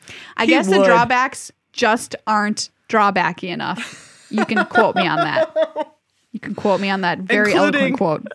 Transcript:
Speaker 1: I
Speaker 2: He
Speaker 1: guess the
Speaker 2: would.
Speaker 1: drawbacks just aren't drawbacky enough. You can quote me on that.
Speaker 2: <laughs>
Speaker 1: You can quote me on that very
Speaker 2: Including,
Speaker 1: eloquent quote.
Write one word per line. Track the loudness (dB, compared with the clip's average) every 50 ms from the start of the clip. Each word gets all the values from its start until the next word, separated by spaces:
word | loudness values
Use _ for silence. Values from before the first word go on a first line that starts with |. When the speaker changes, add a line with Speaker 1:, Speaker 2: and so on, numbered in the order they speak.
| _ -20 -20 -20 -20 -10 -4
Speaker 1:
I | -2 2
Speaker 2:
He | 2
Speaker 1:
guess | 2 2 4
the | 4 4 4
Speaker 2:
would. | 6
Speaker 1:
drawbacks | 6 6 4 4 2 2 0 0 -2 -4 -8 -16 -18 -20 _ _ _
just | _ 0 2 2 2 0 -2 -6 -14 -8 _
aren't | -2 -2 0 0 -2 -2 -4 -8 -10 _ _ _ -2
drawbacky | 2 2 2 2 2 2 0 -2 -2 -6 -8 -8
enough. | -8 -6 -6 -6 -6 -8 -10 -14 -16 -18 -20 -20 -20 -20 _ -6
You | -4 -2 -2
can | 0 0 -2 -2
quote | 2 2 2 4 4 2
me | 0 0
on | 0 0 0
that. | -2 0 0 -2 -2 -2 -2
Speaker 2:
<laughs> | -2 -2 -2 -4 -6 -10 -10 _ _ _ _ _ _ _ _ -14
Speaker 1:
You | -12
can | -10 -10 -8
quote | -4 -2 0 0 0
me | 0 -2
on | -2 -2
that | -2 -4 -4 -4
very | -4 -2 0 2 2 2 2
Speaker 2:
Including, | 2 2 2 0 0 0 -2 -2
Speaker 1:
eloquent |
quote. | -2 -2 -2 -2 -4 -6 -6